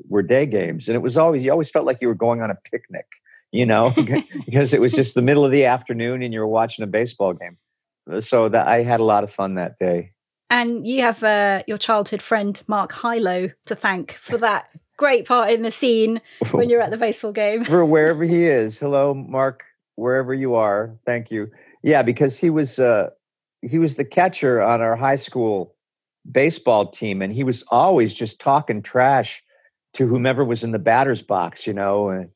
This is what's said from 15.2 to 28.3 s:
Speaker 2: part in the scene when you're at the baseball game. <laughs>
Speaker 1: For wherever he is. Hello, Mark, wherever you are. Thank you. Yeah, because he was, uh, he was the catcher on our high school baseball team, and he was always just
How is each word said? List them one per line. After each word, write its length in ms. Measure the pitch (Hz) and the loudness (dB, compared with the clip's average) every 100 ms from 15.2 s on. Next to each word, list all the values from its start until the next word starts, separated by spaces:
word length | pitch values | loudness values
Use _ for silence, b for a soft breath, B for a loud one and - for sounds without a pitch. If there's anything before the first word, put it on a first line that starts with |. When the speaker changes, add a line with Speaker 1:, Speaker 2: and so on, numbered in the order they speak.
| - | 2
Speaker 2:
part 260 | 247 208 | 0 2
in 100 | 226 | 0
the 100 | 226 | -2
scene 500 | - 254 226 220 226 - B - | -2 2 2 2 -2 -8 B -2
when 180 | - 240 | 0 2
you're 120 | 240 | 2
at 100 | 214 | 0
the 60 | 226 | -2
baseball 340 | 226 - 214 | -4 -4 -6
game. 320 | 208 208 226 | -4 -2 -2
<laughs> 20 | 247 | 2
Speaker 1:
For 200 | 175 160 | 2 4
wherever 380 | 160 156 156 | 4 4 2
he 220 | 165 170 170 | 0 2 4
is. 340 | 131 110 113 | 2 0 -4
Hello, 340 | 143 139 143 | -2 0 0
Mark, 500 | 135 - 131 135 131 - _ _ - | -2 -6 -2 -2 -4 -16 _ _ -6
wherever 380 | 123 131 127 | -2 0 -2
you 220 | 135 131 117 | -4 0 0
are. 400 | 107 101 113 113 - | 2 0 -4 -8 -6
Thank 260 | 120 117 | -6 -6
you. 180 | 110 107 b b b | -8 -8 b b b
Yeah, 200 | - 147 | 0 2
because 340 | 120 117 143 - | 2 0 0 0
he 140 | 175 | 0
was, 260 | 156 131 - | 0 -2 0
uh, 320 | 123 107 90 - _ _ _ _ | 2 2 0 -8 _ _ _ _
he 180 | 120 160 | -4 0
was 160 | 160 139 | 0 -2
the 100 | 135 | -4
catcher 560 | - 180 - 135 117 | 2 0 2 0 2
on 200 | 104 117 | 2 2
our 140 | 113 117 | 0 0
high 200 | 135 139 | 0 -2
school 600 | - 127 113 98 87 _ _ _ _ _ - | -4 -2 0 -2 -4 _ _ _ _ _ -4
baseball 560 | 127 151 160 127 107 98 | 0 2 0 2 2 2
team, 380 | - 110 95 | -4 -6 -4
and 100 | 95 | -4
he 100 | 117 | -4
was 200 | 131 120 - | -4 -4 0
always 440 | 120 180 170 107 | 2 4 4 2
just 260 | - 110 | -2 -10